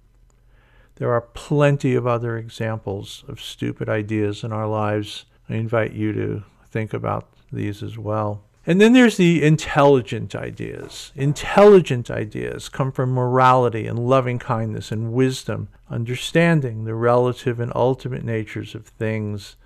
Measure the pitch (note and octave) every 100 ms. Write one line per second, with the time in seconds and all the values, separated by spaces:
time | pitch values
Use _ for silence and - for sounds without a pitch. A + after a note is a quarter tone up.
0 | _ _ _ _ _ _ _ _ _ -
1 | B2 A#2+ - - - D3 C#3+ C#3+ C#3 B2
2 | B2 A#2+ A#2 A#2 A#2 - A2+ A2+ G#2+ G2
3 | G#2+ - - A2+ - - A#2+ A#2 A#2 A2
4 | G#2+ A2 G#2 G#2 A#2 A2 A2 G#2+ G#2 G#2+
5 | G#2 - - _ - A2 A2+ A#2 A2 G#2+
6 | G#2+ G#2+ G#2 G#2+ - _ _ A2+ G#2+ A2+
7 | A2+ G#2 - _ - A2+ G#2 G2+ G#2 A2
8 | G#2+ G#2+ G#2 G#2 _ _ - F3 A3 B3+
9 | A#3+ G#3+ F3 E3+ D3 D#3 - D3+ C#3+ C3+
10 | - A2+ A2 - B1 - A1 G1+ G1+ -
11 | - C#3 C#3 C#3 - - G#3 G3 D#3 B2
12 | A#2 A#2 A2 B2 A#2+ B2 - - C3+ C3
13 | B2+ B2+ B2 B2+ B2+ B2+ B2 A2+ A2 A2+
14 | A#2+ C3+ B2 B2 - A2+ A2+ G#2+ - G#2+
15 | A2+ B2 C3 C3 - G#2+ G#2 _ - A#2+
16 | A#2 B2 - E3 E3+ D#3+ C3 A2 A2 A2+
17 | A#2+ B2 B2 A#2+ - A#2 A#2+ - B2 C3
18 | B2 B2 - A2+ G#2+ A2 G#2 A2 - -
19 | A2 A2 G#2 G#2 - -